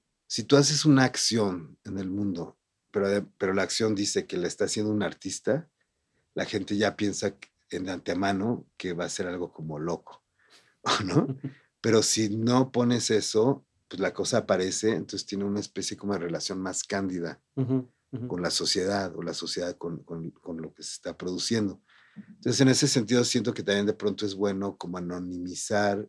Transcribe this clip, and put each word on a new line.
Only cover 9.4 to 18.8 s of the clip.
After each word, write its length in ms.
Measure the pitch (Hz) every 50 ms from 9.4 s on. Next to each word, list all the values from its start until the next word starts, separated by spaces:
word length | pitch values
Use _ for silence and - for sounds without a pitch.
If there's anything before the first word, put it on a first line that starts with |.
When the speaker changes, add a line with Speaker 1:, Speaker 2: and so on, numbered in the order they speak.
| 87 - -
Speaker 1:
como 260 | - 78 78 78 73
loco, 440 | 78 85 82 - - - - - _ _ _ _ _ _ - - _ _ _ _ -
<laughs> 220 | - - - 107
¿no? 220 | 92 87 151 -
Speaker 2:
<laughs> 540 | 143 131 - - 139 - - _ _ _ _
Speaker 1:
Pero 220 | - 113 110 110 107
si 260 | - - 110 110 104 101
no 360 | 110 113 117 123 127 131 131
pones 380 | - 117 120 120 123 117 - -
eso, 560 | 113 104 - - - 107 110 131 139 - - _ _ _ _
pues 120 | _ - 90
la 140 | 98 - -
cosa 260 | - 95 - 127 110
aparece, 520 | 101 - 101 90 92 95 92 - - 107
entonces 340 | 113 - - - - 95 -
tiene 200 | - 101 98 101
una 140 | 101 101 104
especie 380 | 98 - - 101 90 - 107
como 160 | - - 101 101
de 60 | 90
relación 400 | 85 87 82 78 - - 98 92
más 240 | 95 92 90 - -
cándida 580 | - 101 98 98 95 92 87 85 82 - - _ _ _
Speaker 2:
Ujú, 340 | 135 131 117 131 131 123 123 _ _ _ _
ujú. 160 | - 117 120
Speaker 1:
con 140 | 123 92 87 90
la 80 | -
sociedad 640 | - - 87 - - 98